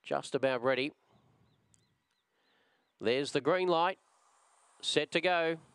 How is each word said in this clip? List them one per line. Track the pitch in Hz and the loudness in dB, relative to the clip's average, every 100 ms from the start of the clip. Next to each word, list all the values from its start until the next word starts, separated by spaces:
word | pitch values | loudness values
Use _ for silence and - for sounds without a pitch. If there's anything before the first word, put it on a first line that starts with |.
Just | - 143 - | -4 -6 -4
about | 135 135 127 | -2 0 0
ready. | 123 127 143 - _ _ _ _ _ _ _ _ _ _ _ _ _ _ _ _ _ _ _ _ | 0 0 -2 -8 _ _ _ _ _ _ _ _ _ _ _ _ _ _ _ _ _ _ _ _
There's | 101 131 143 | 0 0 0
the | 147 | -2
green | 135 185 185 | 0 0 2
light. | 165 180 - _ _ _ _ _ _ _ _ | 2 2 -2 _ _ _ _ _ _ _ _
Set | - - 147 | -2 -2 0
to | 170 | 0
go. | 175 175 165 160 - | 2 2 0 -2 -10